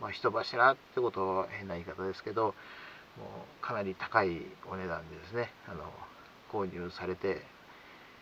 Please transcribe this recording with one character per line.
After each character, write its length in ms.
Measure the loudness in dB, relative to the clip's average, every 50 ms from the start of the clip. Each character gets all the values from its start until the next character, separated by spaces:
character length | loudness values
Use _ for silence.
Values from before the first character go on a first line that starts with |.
ま 80 | -6 -6
あ、 20 |
人 200 | -2 2 2 4
柱 420 | 4 4 2 2 4 8 8 8 8
っ 40 | 6 0 -2 0
て 60 | 2
こ 100 | 2 4
と 180 | 4 2 2 4
は 180 | 4 2 2 0
変 200 | -4 -6 -6 -4
な 60 | -4
言 80 | -4 -4
い 20 |
方 200 | -6 -6 -2 -2
で 100 | -2 -2
す 100 | -4 -6
け 80 | -4 0
ど、 140 | 2 2
も 80 | 2 2 -2 -8 -16 -14 -14 -14 -16 -16 -18 -18 -18 -16 -14 -12 -10 -10 -12 -12 -14 -12 -8
う 40 | -6
か 100 | -4 -2
な 80 | -2 0
り 120 | -2 -2
高 300 | -4 -4 4 6 8 8
い 180 | 8 4 0 -4 -8 -10 -12 -10
お 100 | -8 -6
値 100 | -4 -2
段 220 | -2 -2 -4 -4 -8
で 80 | -12
で 80 | -12 -10
す 60 | -4 -2
ね、 200 | -2 -2 -2 -4 -10 -14 -12
あ 60 | -10
の、 100 | -8 -8 -10 -10 -12 -14 -16 -16 -18 -20 -20 -20 -20 -12 -4
購 140 | -2 0 0
入 260 | 0 -2 -4 -6 -6
さ 160 | -6 -6 -4
れ 80 | -4 -2
て、 280 | 0 2 0 0 0 -2 -8 -16 -20 -20 -20 -20 -20 -20 -20 -20 -20 -20 -20 -20 -20